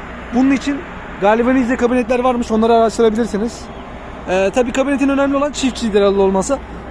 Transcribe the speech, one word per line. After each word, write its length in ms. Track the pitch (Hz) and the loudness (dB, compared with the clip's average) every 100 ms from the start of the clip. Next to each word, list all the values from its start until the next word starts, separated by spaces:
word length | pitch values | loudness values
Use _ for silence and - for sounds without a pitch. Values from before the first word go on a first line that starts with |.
| - - - | -14 -14 -4
Bunun 160 | 240 269 | 2 2
için 280 | 277 - 285 - - - - | 2 0 -6 -8 -14 -14 -2
galvanize 560 | 196 220 240 262 233 254 | 2 2 4 2 2 0
kabinetler 420 | 240 254 233 247 | 2 2 0 0
varmış. 320 | 254 240 240 | 2 0 0
Onları 240 | 220 226 | 0 4
araştırabilirsiniz. 840 | 233 226 - 226 214 226 202 233 - - - - - - - - | 4 4 2 2 2 -2 -2 -4 -8 -14 -16 -14 -14 -14 -12 -4
Ee, 220 | 180 196 | 0 0
tabii 180 | 254 247 | 0 0
kabinetin 360 | - 269 277 277 | 0 0 2 2
önemli 280 | 277 277 277 | 2 2 2
olan 160 | 294 | -2
çift 300 | - 262 - | -2 -4 -2
G 100 | 226 | 0
D 80 | 202 | 2
R'li 200 | 202 196 | 4 4
olması. 380 | 196 190 180 - - - - | 2 2 0 -4 -6 -14 -6